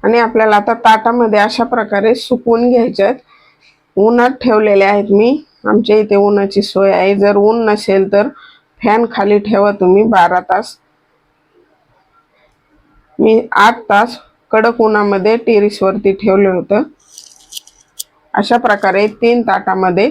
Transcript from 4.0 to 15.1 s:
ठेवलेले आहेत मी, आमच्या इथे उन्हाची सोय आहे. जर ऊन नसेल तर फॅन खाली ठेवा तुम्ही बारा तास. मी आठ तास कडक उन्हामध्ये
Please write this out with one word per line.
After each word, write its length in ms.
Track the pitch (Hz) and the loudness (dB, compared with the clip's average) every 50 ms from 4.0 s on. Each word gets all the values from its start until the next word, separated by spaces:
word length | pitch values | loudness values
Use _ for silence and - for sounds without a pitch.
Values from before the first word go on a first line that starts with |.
| 202 220 240 240 240 247 | 2 2 2 2 2 0
ठेवलेले 560 | 262 262 - 247 226 214 214 214 202 196 196 | -2 -2 -2 0 0 2 2 2 2 2 2
आहेत 260 | 196 208 208 196 196 | 2 0 0 0 0
मी, 320 | 196 202 220 240 269 302 - _ _ _ _ | 2 2 2 2 0 -2 -4 _ _ _ _
आमच्या 320 | 208 214 208 214 - 208 214 | -2 0 0 2 2 2 2
इथे 180 | 214 214 208 | 2 2 0
उन्हाची 460 | 202 202 202 202 202 202 196 196 196 | 2 2 2 0 0 -2 -2 -2 -4
सोय 300 | 202 - - 202 196 196 | -4 -2 -2 0 0 2
आहे. 240 | 190 180 185 196 202 | 2 0 0 0 0
जर 200 | 196 196 202 208 202 | 2 2 2 2 2
ऊन 280 | 202 214 220 233 233 | 2 2 0 0 0
नसेल 460 | 220 208 208 - - 190 196 196 190 | -2 -2 -2 -2 -2 0 0 0 0
तर 160 | 202 202 214 285 - - - - _ _ _ _ _ _ - | 0 0 0 -2 -6 -14 -20 -20 _ _ _ _ _ _ -2
फॅन 220 | 226 208 220 240 226 | 0 0 0 0 -2
खाली 280 | 233 - 196 202 208 208 | -2 -4 0 0 0 0
ठेवा 320 | 202 208 214 196 202 208 | 0 0 0 0 0 0
तुम्ही 320 | 202 202 190 180 185 202 220 | 0 0 2 2 4 4 2
बारा 360 | 226 226 196 170 175 185 180 | 2 2 2 2 2 0 -2
तास. 380 | 180 - - 190 226 - - _ _ _ _ _ _ _ _ _ _ _ _ _ _ _ _ _ _ _ _ _ _ _ _ _ _ _ _ _ _ _ _ _ _ _ _ _ _ _ _ _ _ _ _ _ _ _ _ - | -2 -2 -4 -4 -4 -8 -16 _ _ _ _ _ _ _ _ _ _ _ _ _ _ _ _ _ _ _ _ _ _ _ _ _ _ _ _ _ _ _ _ _ _ _ _ _ _ _ _ _ _ _ _ _ _ _ _ -2
मी 280 | - 220 220 226 233 233 | 0 2 2 2 0 -2
आठ 280 | - - 202 220 247 240 226 - | 0 2 2 2 2 0 -4 -2
तास 280 | 208 202 220 240 - - - _ _ _ _ _ | 0 0 0 -2 -4 -16 -20 _ _ _ _ _
कडक 300 | - 220 220 233 233 240 | -2 0 0 0 0 0
उन्हामध्ये 540 | 226 214 214 208 208 202 | -2 0 0 0 0 -2